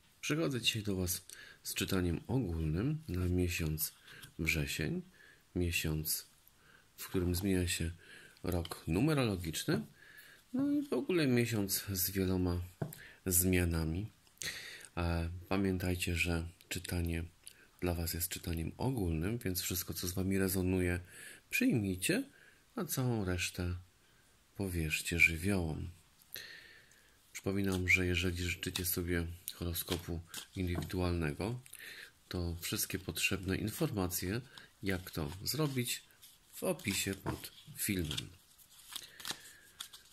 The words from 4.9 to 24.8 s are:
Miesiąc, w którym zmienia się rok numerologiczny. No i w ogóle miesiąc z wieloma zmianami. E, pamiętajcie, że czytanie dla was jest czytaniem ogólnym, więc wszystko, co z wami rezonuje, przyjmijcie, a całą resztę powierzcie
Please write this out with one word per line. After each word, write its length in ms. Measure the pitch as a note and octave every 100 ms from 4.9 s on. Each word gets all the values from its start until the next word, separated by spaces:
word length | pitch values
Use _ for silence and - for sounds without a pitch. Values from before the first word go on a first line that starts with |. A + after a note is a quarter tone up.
| F3 F3+ - - - _
Miesiąc, 720 | - F2 E2 E2 D#2 D#2 - - - - - - - - -
w 120 | -
którym 260 | F#2+ F2+
zmienia 340 | F2 G2+ F#2 F2+
się 220 | - E2+ F2 - - - -
rok 420 | - F2 E2 - -
numerologiczny. 1000 | E2+ D3+ D3 A#2+ F#2 E2 - - E3 - - - - - - -
No 180 | B3 C#4+
i 180 | C#4+ C#4+
w 40 |
ogóle 340 | B3 C#4 F3 C#3+
miesiąc 580 | A#2+ A2+ A2+ G2 - -
z 180 | F#2+ F#2
wieloma 500 | F#2+ F#2 F#2 F2+ F2 F2+ - - - - - F#2+
zmianami. 800 | F2+ F#2 F2+ F2 E2+ D#2+ E2+ G#2 - - - - - - - - -
E, 340 | E2+ E2+ E2 F2 -
pamiętajcie, 680 | F#2+ G2 F#2 F#2 F2+ - E2+
że 320 | E2+ E2 E2 - -
czytanie 560 | - F2+ F2 E2+ E2 E2+ - - - - -
dla 140 | F2+
was 200 | E2+ E2+
jest 140 | E2+ F2
czytaniem 440 | F#2 - E2 E2 -
ogólnym, 640 | A#2+ C3 F2+ D#2+ F2 A#2+
więc 220 | F#2+ F2+
wszystko, 340 | - F2+ -
co 140 | E2 F2+
z 40 |
wami 260 | F#2 F#2 G2
rezonuje, 640 | F#2+ F#2+ F2+ F#2 F2+ F2 - - - - -
przyjmijcie, 720 | - C4+ C#3 G2 F#2 - G#3 C#4 - - - _ -
a 80 |
całą 400 | E3 - B2+ A2+
resztę 500 | F#2 F2+ - - F2 F2+ - _ _ - - _ _ -
powierzcie 640 | G2 F2